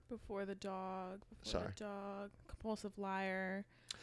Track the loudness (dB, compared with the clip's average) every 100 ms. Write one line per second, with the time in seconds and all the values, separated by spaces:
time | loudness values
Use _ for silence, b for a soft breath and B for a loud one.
0 | -6 -6 -2 0 0 0 0 0 0 -2
1 | -2 -6 -10 -8 0 2 2 0 -2 -2
2 | -2 -2 -4 -8 -12 -2 0 2 0 0
3 | 2 4 4 4 4 2 -2 B B B